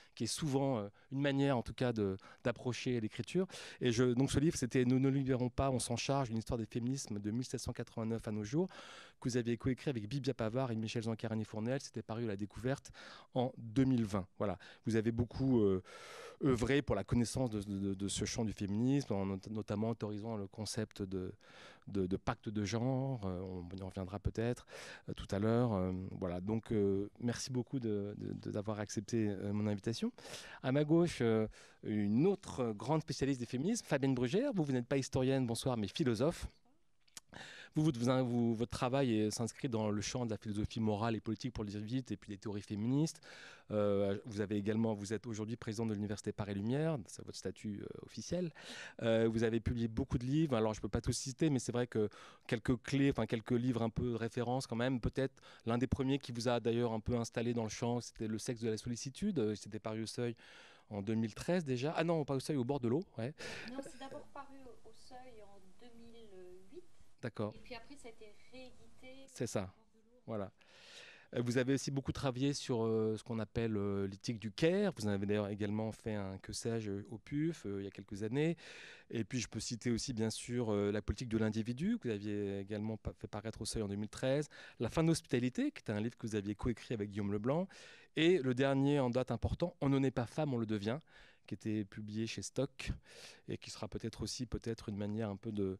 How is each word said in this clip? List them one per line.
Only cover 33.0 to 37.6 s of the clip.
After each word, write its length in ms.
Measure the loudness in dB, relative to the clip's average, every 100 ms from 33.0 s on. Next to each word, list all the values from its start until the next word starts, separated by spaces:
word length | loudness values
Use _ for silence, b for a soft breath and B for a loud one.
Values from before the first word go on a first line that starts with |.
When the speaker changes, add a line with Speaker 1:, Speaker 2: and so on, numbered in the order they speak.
Speaker 1:
spécialiste 400 | 0 -2 0 0
des 60 | -2
féminismes, 400 | -2 0 -2 0
Fabienne 280 | 2 4
Brugère. 380 | 4 2 2 2
Vous, 100 | 2
vous 100 | 2
n'êtes 140 | 2 2
pas 120 | 0
historienne, 480 | 2 2 4 4 2
bonsoir, 320 | 0 0 0
mais 100 | 0
philosophe. 580 | 2 2 4 2 0 -6 -10 _ _ _ _ _ -20 -18 B B B